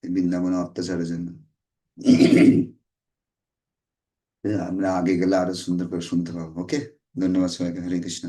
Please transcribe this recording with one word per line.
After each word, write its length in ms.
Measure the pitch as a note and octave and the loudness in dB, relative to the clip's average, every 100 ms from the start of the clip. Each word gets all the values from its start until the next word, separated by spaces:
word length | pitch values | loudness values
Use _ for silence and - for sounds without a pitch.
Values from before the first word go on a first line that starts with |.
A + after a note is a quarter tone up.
এই 60 | F2+ | -4
বৃন্দাবনে 460 | F#2 F2+ F2+ F2+ F2+ | -2 0 0 -2 -2
অত্যাচারের 500 | F2 - F2+ F2+ E2+ | -4 -6 -6 -4 -4
জন্য। 220 | E2+ E2+ E2+ - _ _ _ _ - - B3+ - - - - - - _ _ _ _ _ _ _ _ _ _ _ _ _ _ _ _ G2 G#2 F2 | -6 -8 -12 -20 _ _ _ _ -6 4 6 8 8 8 6 2 -6 _ _ _ _ _ _ _ _ _ _ _ _ _ _ _ _ -4 -4 -4
আমরা 200 | F#2 F#2+ F2+ | -4 -2 -2
আগে 180 | F2 F2+ | 0 0
গেলে 200 | F#2 F#2+ | 2 0
আরো 180 | F2+ | 0
সুন্দর 320 | F2+ - F2+ F2 | -6 -4 -4 -2
করে 120 | F2 | -6
শুনতে 300 | E2+ F2 E2+ | -4 -4 -4
পাবো। 280 | E2+ E2 E2 | -8 -10 -10
ওকে, 180 | F2+ D3 C#3+ - _ E2+ | -6 -6 -6 -16 _ -4
ধন্যবাদ 320 | F#2 F#2 F#2 | -2 0 0
সবাইকে। 300 | - F2 F2 | -2 -6 -6
হরে 180 | F2 F2+ | -6 -6
কৃষ্ণ। 240 | E2+ E2+ | -6 -10